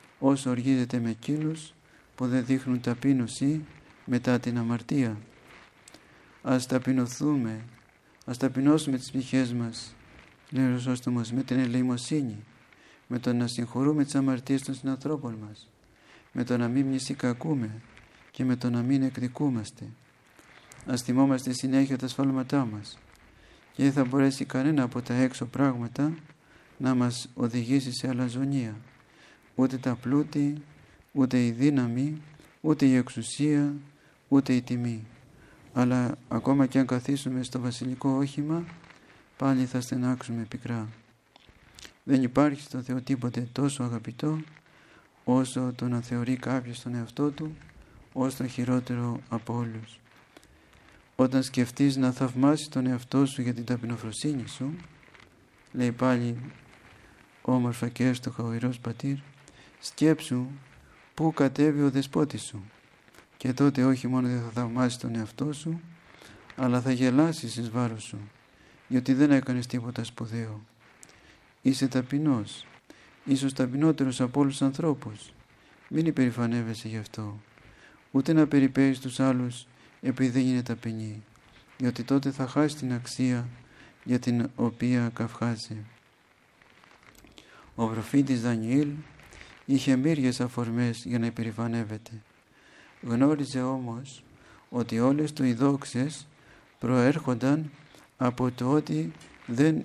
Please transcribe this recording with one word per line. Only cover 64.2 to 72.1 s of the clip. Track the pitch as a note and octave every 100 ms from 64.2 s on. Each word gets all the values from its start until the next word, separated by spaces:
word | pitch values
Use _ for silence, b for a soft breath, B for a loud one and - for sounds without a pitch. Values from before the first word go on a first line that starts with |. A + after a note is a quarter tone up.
| B2
δεν | B2
θα | A#2
θαυμάσεις | A#2 A#2+ B2 B2 B2
τον | A#2+
εαυτό | A2+ G#2+ - D3
σου, | D3 E3 E3 - B B B B B B -
αλλά | B2+ B2
θα | B2+
γελάσεις | B2 B2+ C3 E3 D#3+ A#2 A#2
εις | A#2
βάρος | A#2+ A#2+ A2
σου, | - A2 G#2 b b b b b -
διότι | B2+ B2+
δεν | C3 D3
έκανες | C#3 C3 B2 A#2+
τίποτα | B2+ A#2 A#2+
σπουδαίο. | A#2 - A2+ A#2 A2 G#2+ A2 _ b b b b b b b b
Είσαι | C3 C3 C3+
ταπεινός, | C3 B2